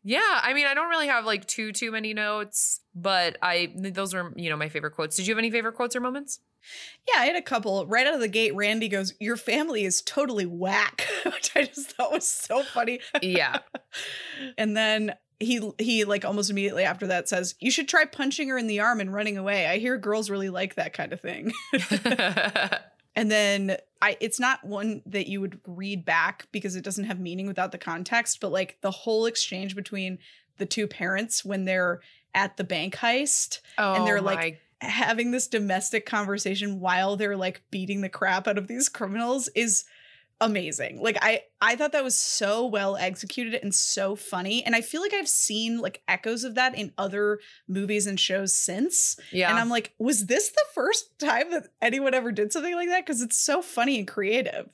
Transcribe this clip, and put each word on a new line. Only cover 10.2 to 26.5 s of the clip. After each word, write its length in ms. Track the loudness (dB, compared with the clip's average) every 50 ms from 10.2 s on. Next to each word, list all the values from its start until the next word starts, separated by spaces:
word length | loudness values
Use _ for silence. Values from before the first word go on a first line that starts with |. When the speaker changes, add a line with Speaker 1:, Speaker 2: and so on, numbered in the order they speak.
| 0 2 0 -2 -2
Speaker 2:
whack," 600 | -2 -2 -2 -2 2 2 2 2 0 -2 -4 -4 -4 -4
<laughs> 80 | -2 -2
which 280 | -4 -2 -2 -4 0 2
I 100 | 2 2
just 280 | 2 -2 -10 -10 -8
thought 180 | -4 -2 -2 0
was 160 | 0 0 0
so 360 | 0 -2 -2 -2 0 0 0
funny. 380 | 0 0 0 0 0 0 -2 -4 -8 -2 -2 0
Speaker 1:
Yeah. 360 | 2 4 4 4 4 2 0 -2
Speaker 2:
<laughs> 920 | -6 _ -14 -14 _ _ -12 -10 -10 -10 -10 -12 -12 -12 -10 -10 -10 -10 -4
And 200 | -2 -2 0 2
then 380 | 2 4 4 2 2 0 -2 -4 _ _ _ _ _
he, 300 | 0 0 2 0 0 -4 -4 -2
he, 260 | 0 2 4 4 4
like, 200 | 4 2 0 0
almost 260 | 0 0 0 0 0
immediately 340 | 0 0 0 0 2 2 2
after 220 | 2 2 0 -2 0
that 200 | 0 0 0 0
says, 260 | -2 0 -2 -4 -6 _
"You 100 | 0 0
should 160 | 2 2 0 4
try 180 | 4 4 4
punching 420 | 4 0 -2 -2 -2 0 -2 -2 -2
her 100 | 0 -2
in 80 | 0
the 140 | 0 0 2
arm 200 | 4 2 2 2
and 120 | 0 -2
running 240 | -2 -2 -2 -2 -2
away. 300 | -2 0 2 2 2 2
I 120 | 2 2 2
hear 200 | 0 0 -2 -2
girls 320 | 0 0 0 0 0 -2
really 180 | -2 -2 -2 -4
like 240 | -2 -4 -4 -4 -2
that 180 | -4 -6 -4 -4
kind 180 | -6 -6 -6
of 80 | -6 -8
thing." 320 | -8 -8 -8 -6 -6 -6 -6 -6 -6 -2
<laughs> 200 | -2 -2 0 0 -2 0 2
Speaker 1:
<laughs> 720 | 0 2 2 2 2 2 2 0 2 2 2 2 2 0 -4 -4 -12 _ _ _ _ _
Speaker 2:
And 120 | 0 2 4
then 440 | 4 4 4 4 2 2 2 0 -2 -4 _ _ _ _
I, 160 | 2 2 2 0
it's 180 | -2 -2 0 0
not 260 | 2 2 0 0 -4
one 380 | -8 -6 -4 -2 -4 -4 -6 _
that 200 | -6 -4 -4 -4
you 140 | -4 -4 -4
would 200 | -4 -6 -8 -12 _
read 380 | -14 -10 -8 -6 -6 -6 -4 0
back 420 | 2 2 4 4 2 -2 -6 -16 _